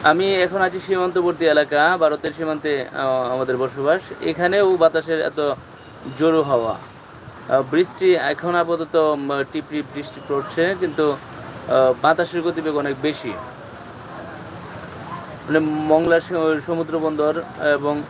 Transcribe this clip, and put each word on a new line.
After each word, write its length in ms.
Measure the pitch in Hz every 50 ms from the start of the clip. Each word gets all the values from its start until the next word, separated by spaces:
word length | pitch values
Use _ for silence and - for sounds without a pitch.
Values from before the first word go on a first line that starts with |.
| -
আমি 320 | 151 156 170 190 196 196
এখন 260 | 185 180 170 175 196
আছি 180 | 185 185 175 190 - 180
সীমান্তবর্তী 580 | 190 185 180 180 175 185 175 175 170 147 165
এলাকা, 520 | 160 151 151 147 143 151 147 147 165 185 180
ভারতের 340 | 160 151 151 147 - 165 147 160
সীমান্তে, 440 | 165 156 156 151 143 156 147 139
আহ, 500 | 131 - - - 139 135 131 131 127 123
আমাদের 260 | 127 131 131 127 127 123
বসবাস। 440 | 131 131 123 139 135 143 160 185 185 - - -
এখানেও 560 | - 165 160 160 175 175 185 202 202 190 185 175
বাতাসের 440 | 165 165 - 165 156 156 165 156
এত 320 | 151 131 127 - 147 143 135 - - - - - - - - - - 135 131 131
জোরো 240 | 151 165 160 160 151
হাওয়া। 300 | 143 139 120 113 113 98
আহ, 880 | 87 - - - - - - - - - - - - - - 127 135 - 131
বৃষ্টি 440 | 139 165 180 175 - - 185 185 180
এখন 400 | 160 127 139 147 143 - 175 175
আপাতত, 400 | 175 170 165 170 165 160 151 -
উম, 480 | 165 156 151 151 143 139 139 143 139 139 135 -
টিপটিপ 320 | 156 143 143 147 151 143 135 139
বৃষ্টি 280 | 143 143 - - - - -
পড়ছে, 460 | 143 139 135 - - - 165 180 196 180
কিন্তু, 320 | 185 170 147 151 156 147
আহ, 840 | 143 135 - - - - - - - - - - - 131 131 131 127 -
বাতাসের 400 | - 151 160 160 175 165 - 175
গতিবেগ 360 | 160 175 170 165 156 156 151 147
অনেক 180 | 143 147 139 135
বেশি। 320 | 135 156 151 - - 123 104 - - - - - - - - - - - - - - - - - - - - - - - - - - - - - - - - - - - - - - - - - -
মানে, 140 | - 147 156
মংলা 600 | 156 156 151 151 156 156 156 156 170 170 165 165
স-, 400 | 165 - 180 170 160 160 160 151 139
সমুদ্র 340 | - 170 165 165 160 156 165
বন্দর 440 | 156 160 156 151 151 151 156 165 165 - - -
এবং 440 | 160 151 147 143 139 147 147 147 147 -